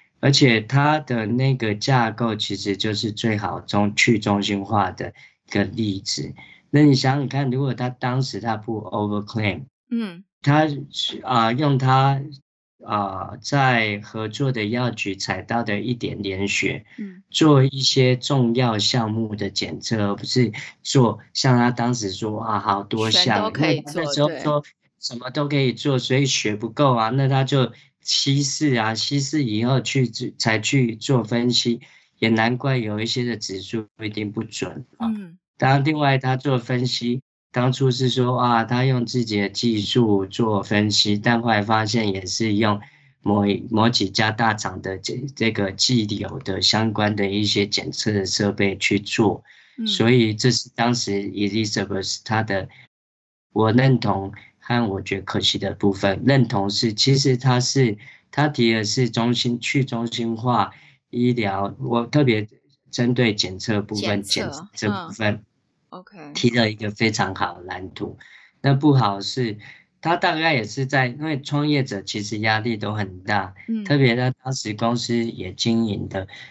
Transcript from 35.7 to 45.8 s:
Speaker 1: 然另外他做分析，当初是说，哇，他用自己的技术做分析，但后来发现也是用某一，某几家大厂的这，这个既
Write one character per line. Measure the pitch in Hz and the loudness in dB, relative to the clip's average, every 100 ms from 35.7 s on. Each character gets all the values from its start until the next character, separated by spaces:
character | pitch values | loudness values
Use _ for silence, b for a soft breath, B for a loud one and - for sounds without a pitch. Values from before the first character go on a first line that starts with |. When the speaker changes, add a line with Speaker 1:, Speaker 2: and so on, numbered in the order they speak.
Speaker 1:
然 | 139 | 4
另 | 143 151 | 2 2
外 | 139 135 | 2 2
他 | 131 131 | 0 -2
做 | 143 127 | 0 -2
分 | 117 123 123 | 0 -2 -2
析， | - 120 135 - _ _ | -2 -2 -4 -6 _ _
当 | 123 127 | -2 0
初 | 127 135 | 2 0
是 | 120 127 | 2 0
说， | 123 123 | 2 0
哇， | 123 123 117 | 2 2 2
他 | 113 123 | 2 2
用 | 135 127 107 | 2 0 0
自 | 123 | -2
己 | 110 104 | 0 0
的 | 98 | -2
技 | 98 120 107 | 0 0 0
术 | 98 123 113 101 95 | 2 2 4 2 0
做 | - 113 101 | -2 0 0
分 | 98 104 104 | 0 2 2
析， | 101 104 104 | 2 0 0
但 | 120 117 | 2 2
后 | 117 | 2
来 | 107 | 0
发 | 101 110 107 | 2 0 2
现 | 117 107 | 0 0
也 | 95 - | -2 -4
是 | - 113 104 | -2 0 2
用 | 110 101 B B B B | 2 0 B B B B
某 | 101 104 101 | 0 2 2
一， | 95 - | 0 0
某 | 110 113 | 2 2
几 | 117 95 | 2 -2
家 | 92 110 | 0 0
大 | 110 113 | 0 0
厂 | 107 95 95 | 0 -4 -8
的 | 95 95 | -8 -8
这， | - - 139 | -8 -8 -8
这 | - 113 | -4 -2
个 | 104 98 | 0 -2
既 | 95 | 0